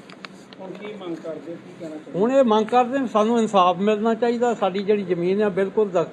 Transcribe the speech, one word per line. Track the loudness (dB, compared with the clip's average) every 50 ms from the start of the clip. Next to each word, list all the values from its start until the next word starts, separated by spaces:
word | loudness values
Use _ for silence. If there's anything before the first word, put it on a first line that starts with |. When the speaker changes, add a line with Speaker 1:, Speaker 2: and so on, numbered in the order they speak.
| -20 -20 -20 -20 -20 -20 -20 -20 -20 -20 -18 -16
Speaker 1:
ਹੁਣ | -14 -14
ਕੀ | -14 -12 -12
ਮੰਗ | -12 -12 -12 -10 -10 -10
ਕਰਦੇ | -8 -10 -10 -12 -10 -12 -12
ਹੋ? | -14 -14 -16
ਕੀ | -18 -16 -14
ਕਹਿਣਾ | -14 -12 -12
ਚਾਹੁੰਦੇ | -14 -14 -8 -2 0
ਹੋ? |
Speaker 2:
ਹੁਣ | 0 4
ਇਹ | 4 4 4
ਮੰਗ | 6 4 2 2
ਕਰਦੇ | 2 2 2 2 2 0 -2
ਹਾਂ | -2
ਸਾਨੂੰ | 0 2 2 2 4 2 2
ਇਨਸਾਫ | 2 2 4 4 4 4 2
ਮਿਲਣਾ | 2 0 0 0 2 0 0 0
ਚਾਹੀਦਾ। | 0 0 0 0 0 0 0 0
ਸਾਡੀ | 0 0 0 0 0
ਜਿਹੜੀ | 0 0 0 0
ਜ਼ਮੀਨ | 0 -2 -2 0 0 0 0 2
ਆ | 0 0
ਬਿਲਕੁਲ | 0 0 -2 0 0 0 0 2
ਦ-, | 0 0 0 -2